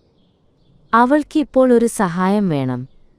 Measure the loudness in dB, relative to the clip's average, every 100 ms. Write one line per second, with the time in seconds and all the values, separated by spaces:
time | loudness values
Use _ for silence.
0 | _ _ _ _ _ _ _ _ -2 0
1 | 2 0 0 -4 -2 0 2 2 0 -2
2 | -4 -2 -2 0 -2 -2 -4 -6 -10 _
3 | _